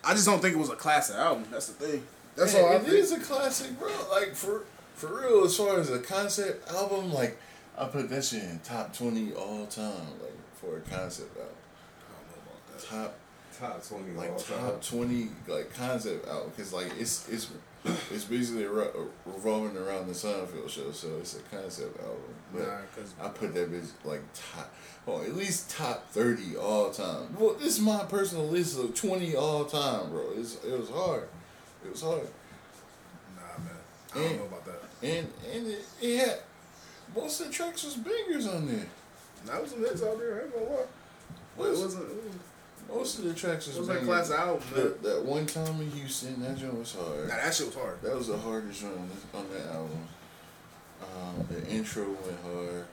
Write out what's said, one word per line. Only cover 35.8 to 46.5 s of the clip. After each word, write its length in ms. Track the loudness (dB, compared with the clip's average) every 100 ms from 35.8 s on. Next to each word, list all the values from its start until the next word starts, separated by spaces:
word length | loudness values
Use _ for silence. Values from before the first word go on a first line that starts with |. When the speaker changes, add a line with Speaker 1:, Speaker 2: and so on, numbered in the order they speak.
| -10 -4
Speaker 2:
it 180 | 0 4
had, 200 | 4 2 -8 -20 -20 -20 -20 -20 -6 -6
most 260 | -4 -4
of 60 | -4
the 60 |
tracks 300 | -2 -2 -2
was 120 | -6 -6
bangers 520 | -2 0 2 0 2
on 200 | 0 0
there. 180 | 0 -2 -12 -20 -20 -20 -14 -6
Speaker 1:
Nah, 80 |
there 80 | -4
was 100 | -4
some 80 | 0
hits 240 | 0 2
out 160 | 0 0
there. 200 | -2 -2
I 40 |
ain't 100 | -4
gonna 120 | -2 0
lie. 200 | 0 -2 -6 -20 -20 -16 -16 -14 -2
But 60 |
it 60 | 2
Speaker 2:
Most, 120 | 2
Speaker 1:
wasn't, 200 | 0 -4 -6
it 40 | -8
wasn't, 260 | -8 -12 -14 -20 -20 -18 -6
Speaker 2:
most 300 | -4 -2 -2
of 60 | -2
the 80 |
tracks 340 | 0 0 0 -2
was 100 | -4
Speaker 1:
it 20 |
wasn't 180 | 0 2
a 40 |
Speaker 2:
bangers. 260 | 4 4 4
Speaker 1:
classic 120 | 2
album, 240 | 4 0 2 4
man. 80 |
Speaker 2:
That, 200 | 4 2
that 220 | 2 2 2
One 200 | 2 0
Time 360 | -2 -2 -2
in 100 | -2
Houston, 500 | -4 -4 -4 -4 -4
that 140 | -4